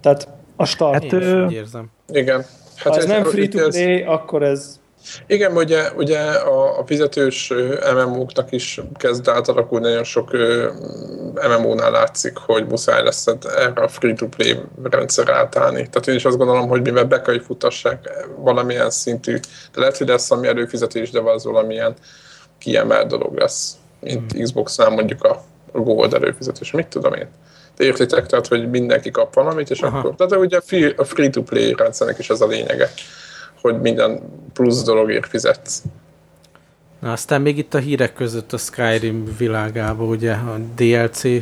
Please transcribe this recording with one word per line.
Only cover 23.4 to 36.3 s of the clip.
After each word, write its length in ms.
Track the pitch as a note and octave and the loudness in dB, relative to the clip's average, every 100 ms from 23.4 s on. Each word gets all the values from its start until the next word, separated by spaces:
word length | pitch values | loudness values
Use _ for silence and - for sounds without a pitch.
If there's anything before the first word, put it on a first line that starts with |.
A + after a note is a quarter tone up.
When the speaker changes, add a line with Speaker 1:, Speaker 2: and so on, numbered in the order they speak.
| - - - - _ _ | -2 -2 -10 -12 _ _
Speaker 4:
mint 320 | - B2+ A2+ | -8 -8 -6
Speaker 3:
Hmm. 100 | A2 | -4
Speaker 4:
Xbox-nál 480 | A#2 A#2+ G#2+ - A2+ | -4 -4 -4 4 4
mondjuk 340 | A2 G#2+ - | 4 -2 0
a, 180 | - - - _ - | 0 0 -8 _ -10
a 60 | - | -4
Gold 360 | A#2 A2 A2+ | 0 2 4
előfizetés, 560 | - C3+ - C3 C3 - | 2 0 -2 -10 -10 -6
mit 160 | D#3+ E3 | -4 -4
tudom 260 | - - | -2 -2
én. 160 | - - - _ - - _ | -2 -10 -16 _ -20 -20 _
De 80 | |
értitek, 420 | C3+ B2+ B2 E3 F3+ | 0 2 2 2 2
tehát, 200 | B2+ A#2+ | 0 2
hogy 240 | A#2+ A#2 | -2 0
mindenki 400 | B2 A#2+ A2+ - | -2 2 0 0
kap 240 | - - | 0 2
valamit, 360 | - D3 D#3+ C#3+ | 2 0 -2 -4
és 100 | C3 | -2
Speaker 3:
Aha. 180 | B2+ C3+ | -2 -2
Speaker 4:
akkor, 160 | C3 | -4
tehát 220 | C#3 F3+ G3 | 0 2 4
ugye 200 | F#3 F3 | 2 2
a 40 | |
free, 320 | - F#3 D3 C#3 | 0 2 2 2
a 80 | |
free-to-play 680 | C3+ - C#3 B2+ A#2 A#2 A#2 A#2 | -2 2 2 0 -2 0 0 2
rendszernek 420 | A2+ A2+ - G#2+ | 0 2 -2 -2
is 120 | - | -2
ez 100 | A2 | 2
a 60 | G#2+ | 2
lényege. 420 | A2+ A2+ B1+ - - - - - - - - B2 | 0 -2 0 0 -2 -20 -20 -20 -20 -20 -2 -2
Hogy 100 | A2+ | 0
minden 400 | A#2 A2+ A2 A2+ - - - | 0 2 0 0 -10 -18 -18
plusz 300 | - B2 B2 | 0 2 4
dologért 440 | A2+ A2 A2 A2 G#2+ | 2 2 2 0 -2
fizetsz. 560 | A2+ G2+ - - - - - _ _ _ | -2 0 -2 -4 -10 -10 -14 _ _ _